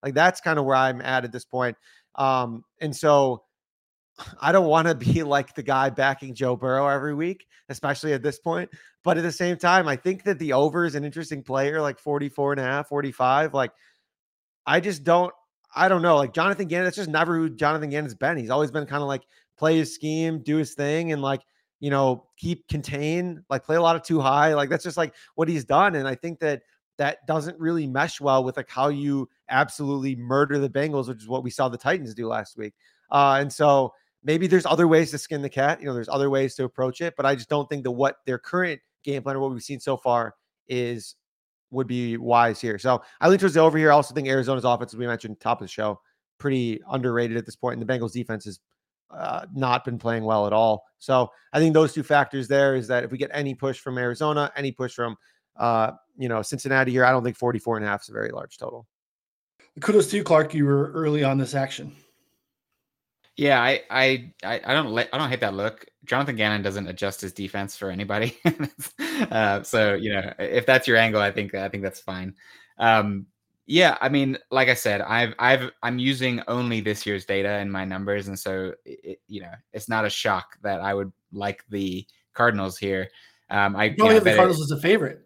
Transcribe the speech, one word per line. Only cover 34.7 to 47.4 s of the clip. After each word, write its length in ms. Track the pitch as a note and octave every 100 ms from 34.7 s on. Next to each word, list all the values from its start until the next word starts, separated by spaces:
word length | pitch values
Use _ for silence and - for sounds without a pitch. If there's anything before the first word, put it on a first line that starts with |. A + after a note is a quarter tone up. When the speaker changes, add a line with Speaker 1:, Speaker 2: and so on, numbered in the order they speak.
| D#3+ E3+
Speaker 1:
ways 240 | D#3+ D#3+
to 60 | C#3+
skin 240 | - D3+
the 80 | C#3
cat. 300 | C#3 C#3 E3
You 80 | C#3+
know, 60 |
there's 160 | B2 A2+
other 200 | C#3 C#3
ways 260 | C#3 C3+ -
to 80 |
approach 380 | B2+ - C3 B2+
it, 140 | E3+ -
but 80 | C3+
I 100 | C#3
just 140 | A2+
don't 200 | D3 C#3
think 140 | D3
that 80 | C3
what 260 | B2 C#3 C#3+ -
their 140 | B2
current 420 | - F3 F3+ C#3+ _ _
game 200 | - C#3
plan 120 | B2 C3+
or 40 |
what 120 | C3+
we've 100 | B2+
seen 180 | - C#3
so 180 | - C3
far 380 | - A#2+ A2+ - _ _ _
is, 480 | B2 A#2+ A#2+ G2 - _ _ _ _ _
would 160 | B2 B2
be 300 | B2 A#2+ A#2
wise 440 | A#2+ A#2 A#2 A2
here. 160 | A#2+ G#2
So 240 | B2 B2 - _
I 80 | D#3
lean 120 | F#3+
towards 160 | F#3+ D#3+
the 40 |
over 200 | D#3+ D#3
here. 120 | D#3
I 40 | D3
also 180 | C#3+
think 140 | B2+ C3+
Arizona's 360 | C3+ B2 C3
offense, 300 | A#2+ A#2+ A#2+
as 40 | A2
we 80 | A#2+
mentioned 320 | A#2 G#2+ G#2
top 200 | - A#2
of 60 | G2
the 60 |
show, 280 | - G#2+ G2+ _ _ _ _
pretty 420 | C#3+ C3+ A#2+ A2 -
underrated 480 | C3+ B2+ A#2 A#2
at 120 | A2+